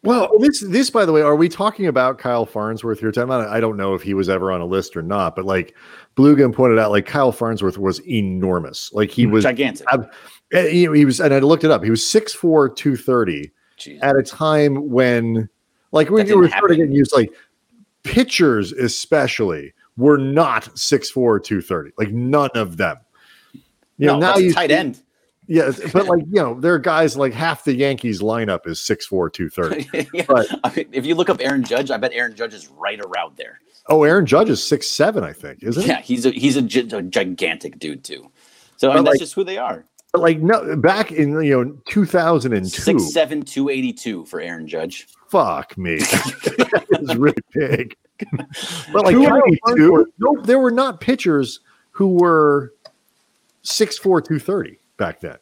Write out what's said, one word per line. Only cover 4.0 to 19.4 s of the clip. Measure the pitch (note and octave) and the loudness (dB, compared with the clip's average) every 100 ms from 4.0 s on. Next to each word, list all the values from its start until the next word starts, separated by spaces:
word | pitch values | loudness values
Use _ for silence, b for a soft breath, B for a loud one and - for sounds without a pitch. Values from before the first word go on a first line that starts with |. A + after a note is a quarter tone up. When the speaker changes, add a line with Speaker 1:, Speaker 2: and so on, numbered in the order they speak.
Speaker 1:
he | F#2+ | -4
was | G2 F#2 | -2 0
ever | F#2+ F#2+ | -2 -2
on | F#2 | -4
a | F2 | -2
list | F#2+ F2+ F2 | -4 -4 -10
or | |
not, | E2 G2+ F2 | -6 -4 -4
but, | F2 F#2 | -4 -4
like, | F#2+ E2+ B B B B | -4 -4 B B B B
Blugan | - C#3 C#3+ C3+ | 4 6 6 4
pointed | A2+ B2+ A2+ | 4 4 4
out, | G#2+ | 4
like, | G#2 G2 | 0 0
Kyle | D3 C3+ | 0 0
Farnsworth | A2+ A2+ A2 G2 F#2 | 0 -4 -2 -4 -2
was | G2 F2+ - | -4 -4 -4
enormous. | A#2+ G2 F#2 F#2 F2+ D2+ - - | -4 -2 -2 -2 -2 -4 -12 -10
Like, | G#2 G#2 | -2 -2
he | - A#2 | 2 2
was | G#2+ | 4
Speaker 2:
Gigantic. | G#2+ A#2+ C3+ G2 - | 2 0 -4 -4 -2
Speaker 1:
ab-, | C3 G#2+ B B B _ | -2 -2 B B B _
eh, | D#3+ E3+ | 0 2
he, | F3 F3 | 2 2
he | D3+ C#3+ | 4 2
was, | B2+ | 2
and | D#3 | 2
I | C#3 | 4
looked | C#3 D#3+ | 4 2
it | D#3 | 4
up. | A#2+ | 2
He | G#2 | 2
was | A2+ - | -2 2
six | A3 G#3+ | 0 0
four, | - F3 D#3 C3+ | -4 2 2 2
two | - D3+ B2 | 0 -4 -4
thirty | - B2+ G2+ D2+ D2 _ _ _ | 0 0 0 -4 -10 _ _ _
Speaker 2:
Jeez. | - - | -20 -4
Speaker 1:
at | C#3 | 0
a | C3+ | 0
time | C3 - D#3 D3+ D3 C#3 D3 | -2 -4 0 2 2 0 -2
when, | B2 B2+ A#2+ A#2 A2+ A2 _ _ _ _ | 0 2 0 0 -4 -4 _ _ _ _
like, | D#3 D3+ | 0 2
when | G#3+ G3+ | 2 4
Speaker 2:
That | |
Speaker 1:
you | G#3 | 6
were | E3+ | 6
Speaker 2:
didn't | F#3+ | 4
Speaker 1:
sort | |
of | G3+ | 2
Speaker 2:
happen. | E3 | 2
Speaker 1:
getting | D#3 | 2
used, | C#3 C#3 | 2 2
like, | C#3+ A2 b b b _ _ _ _ | 2 0 b b b _ _ _ _
pitchers | - - B3+ - D#3+ A2+ F2+ | -2 0 0 2 2 2 -2
especially | E2+ B2 - - D#3 C3 - | -4 -4 -4 -2 0 0 -2